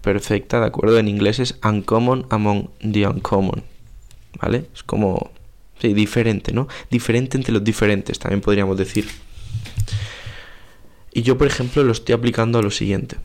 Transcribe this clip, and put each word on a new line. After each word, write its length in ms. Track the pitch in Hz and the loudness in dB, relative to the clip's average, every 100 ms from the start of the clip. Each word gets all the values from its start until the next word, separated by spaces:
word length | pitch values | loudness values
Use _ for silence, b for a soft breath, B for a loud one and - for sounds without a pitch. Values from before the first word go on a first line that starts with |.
perfecta, 560 | - 101 - 104 - 117 | 0 0 0 -2 0 0
¿de 80 | 113 | 0
acuerdo? 320 | 117 107 113 | 2 4 4
En 80 | 107 | 4
inglés 320 | 104 101 110 | 2 0 2
es 180 | 123 - | -2 -2
uncommon 640 | 110 107 95 113 123 127 127 | 0 0 2 2 2 0 0
among 420 | 110 104 101 - - | 0 2 0 -2 -6
the 260 | 107 104 101 | -2 2 2
uncommon, 560 | 104 - 98 95 - - - - - - - - - | 0 0 0 0 -2 -8 -18 -20 -20 -20 -20 -20 -6
¿vale? 240 | - 123 156 | -2 -2 -4
Es 80 | - | -14
como, 480 | - - 104 92 - - - - - - | -4 0 0 0 -6 -14 -20 -20 -20 -2
sí, 160 | 120 | 0
diferente, 580 | 104 104 - 113 104 - | 2 2 2 2 0 -2
¿no? 140 | 107 147 B B | -2 -4 B B
Diferente 460 | 123 - 117 131 135 | -2 2 0 0 -2
entre 160 | 123 | 0
los 100 | 113 | 2
diferentes, 560 | 104 107 104 101 - - | 2 2 2 2 -2 -6
también 220 | - 98 | 0 0
podríamos 360 | 98 101 98 95 | 2 2 2 0
decir. 300 | 95 - 104 - - - - B B B B 104 B B B B B B B B B B - | 0 -2 -4 -10 -16 -16 -10 B B B B -2 B B B B B B B B B B -6
Y 100 | - | -2
yo, 160 | 117 135 | 2 4
por 80 | 147 | 2
ejemplo, 380 | - 123 139 | 0 -2 2
lo 80 | 135 | 2
estoy 240 | 110 - 120 | 2 2 2
aplicando 420 | 120 117 113 117 | 2 2 2 2
a 40 | |
lo 100 | 104 | 2
siguiente. 440 | - 104 98 - - | 0 0 0 -2 -10